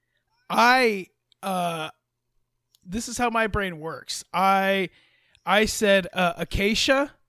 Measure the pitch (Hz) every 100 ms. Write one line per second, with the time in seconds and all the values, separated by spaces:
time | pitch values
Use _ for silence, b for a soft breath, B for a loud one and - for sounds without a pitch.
0 | _ _ _ _ - 220 240 254 247 196
1 | 180 _ _ _ 196 185 175 165 156 -
2 | _ _ _ _ _ _ _ _ 185 202
3 | 247 233 247 226 220 208 190 160 156 135
4 | - - - 170 190 196 190 196 175 b
5 | b b b b - 202 220 - 208 196
6 | 175 - 180 - 170 - 202 220 - 269
7 | 285 _